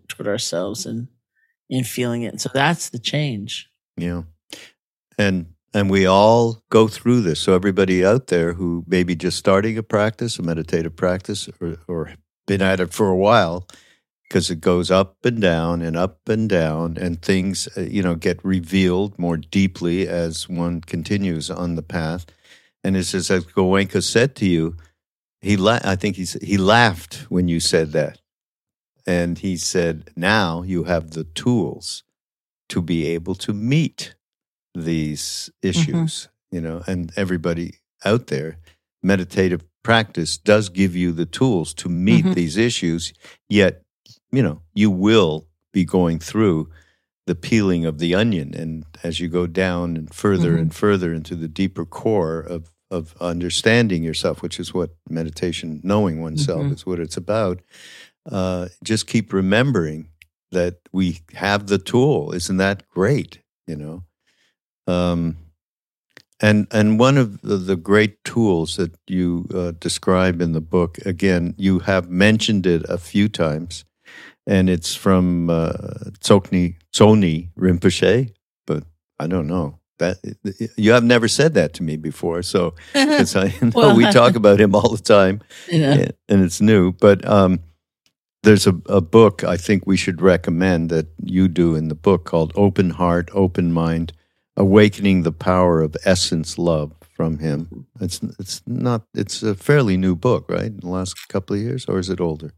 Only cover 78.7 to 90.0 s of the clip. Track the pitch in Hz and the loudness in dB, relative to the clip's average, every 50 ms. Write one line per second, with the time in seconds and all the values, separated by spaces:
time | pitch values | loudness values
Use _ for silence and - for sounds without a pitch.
78.7 | 80 76 - - _ _ _ _ _ - - 82 90 92 80 73 87 92 82 73 | -6 -6 -6 -10 _ _ _ _ _ -8 -6 -4 -4 -4 -4 -2 -2 -4 -4 -4
79.7 | 73 _ _ _ _ - 82 87 92 - - 104 101 - - 104 95 - 113 110 | -8 _ _ _ _ -4 -4 -4 -4 -6 -10 -16 -14 -10 -10 -10 -8 -8 -10 -8
80.7 | - - 107 107 117 123 117 117 123 120 113 110 - - 139 165 156 101 82 78 | -4 0 4 4 6 6 6 6 4 4 4 2 2 2 2 2 4 2 0 0
81.7 | - - 90 78 76 78 78 80 76 - - 85 82 87 87 - - 98 90 82 | -2 -6 -6 -6 -6 -6 -6 -8 -8 -6 -6 -6 -4 -4 -6 -2 -2 0 0 -2
82.7 | - - - - - 285 269 294 302 294 254 - - 101 95 98 95 - - 117 | -4 -10 -12 -4 0 2 2 4 4 2 2 2 2 0 0 0 -2 0 0 0
83.7 | 110 240 - - - - 120 - 202 127 117 123 - 117 104 104 101 101 107 101 | 4 6 6 8 8 8 6 6 6 6 4 4 4 6 6 6 8 8 6 6
84.7 | 95 104 101 117 113 - - - 113 101 98 95 98 107 - _ - - - - | 6 4 4 2 0 0 2 4 6 6 6 4 2 -2 -6 _ -20 -18 -8 -2
85.7 | 175 160 156 139 143 139 - - - _ _ - 104 98 95 87 - - 104 107 | 0 2 4 4 4 4 2 0 -4 _ _ 2 4 4 4 2 2 2 4 6
86.7 | 110 101 90 90 90 - - 104 101 92 - - 104 101 98 92 92 85 85 - | 6 6 6 4 2 6 6 6 6 6 4 2 4 6 6 4 4 0 -2 -8
87.7 | _ _ _ _ _ _ _ _ _ _ _ _ _ _ - 107 107 98 - 104 | _ _ _ _ _ _ _ _ _ _ _ _ _ _ 6 6 6 8 6 4
88.7 | 92 82 - - 98 98 87 82 - 113 113 104 95 - - 85 90 87 - - | 2 0 0 0 0 0 2 6 6 8 8 8 6 2 -2 -2 -2 -2 0 0
89.7 | 107 95 - - 98 92 | 0 0 2 0 0 0